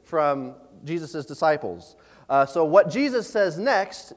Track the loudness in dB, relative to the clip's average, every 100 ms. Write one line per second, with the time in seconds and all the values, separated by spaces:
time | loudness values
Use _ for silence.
0 | _ 0 0 0 -6 -14 -20 -20 -10 -8
1 | -8 -10 -10 -2 0 0 -2 -10 -14 -20
2 | _ -20 -2 2 2 2 4 6 4 2
3 | -2 -2 -4 0 -2 0 -2 0 -2 -8
4 | -20